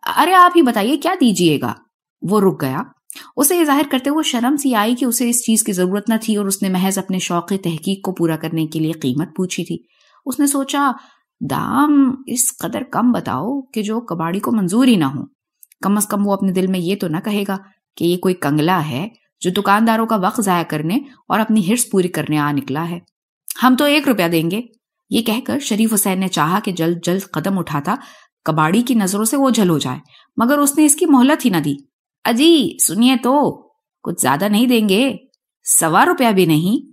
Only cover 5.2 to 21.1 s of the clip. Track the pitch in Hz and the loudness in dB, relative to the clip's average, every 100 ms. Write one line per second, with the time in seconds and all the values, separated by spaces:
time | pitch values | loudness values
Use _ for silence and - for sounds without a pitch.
5.2 | 240 233 - 220 - 185 180 202 202 220 | 0 -2 0 0 0 0 0 -2 -2 -2
6.2 | 226 208 196 190 196 185 190 190 185 185 | 0 -2 -2 -4 -2 0 0 -2 -4 -6
7.2 | - 175 175 196 180 160 175 196 196 180 | -2 -4 -2 -4 -4 -6 -6 -6 -6 -2
8.2 | 165 156 160 160 156 156 156 156 135 127 | -2 -2 -4 -4 -4 -4 -4 -4 -4 -4
9.2 | 175 - 185 - 175 165 _ _ _ _ | -4 -4 -6 -6 -8 -8 _ _ _ _
10.2 | - 262 285 277 269 285 285 240 - _ | -12 -2 0 0 -4 -2 -2 -4 -12 _
11.2 | _ _ - 139 - 254 294 285 269 - | _ _ -4 -4 -2 0 2 4 2 0
12.2 | - 240 - - - 285 262 233 240 240 | -6 -4 -4 -4 -6 -6 -4 0 0 0
13.2 | - 104 185 277 269 - 202 220 233 170 | -2 -6 -4 -8 -8 -6 -4 -6 -6 -6
14.2 | 165 185 - 226 185 208 254 220 139 139 | -4 -4 -2 0 0 2 4 4 2 -4
15.2 | - _ _ _ _ _ 190 208 202 208 | -12 _ _ _ _ _ -2 -2 -2 -2
16.2 | 202 196 196 185 185 190 170 196 180 160 | 0 0 0 0 0 -2 -2 -4 -4 -4
17.2 | 160 208 196 190 - _ _ - 170 175 | -4 -4 -4 -6 -10 _ _ -4 -2 0
18.2 | 185 180 147 147 151 185 156 123 202 _ | 0 -2 0 0 2 0 -2 -4 -8 _
19.2 | _ _ 175 185 202 202 226 220 226 220 | _ _ -4 -2 2 2 4 2 0 0
20.2 | 180 208 196 175 165 151 156 220 277 | -2 -2 0 0 0 -4 -2 -4 -6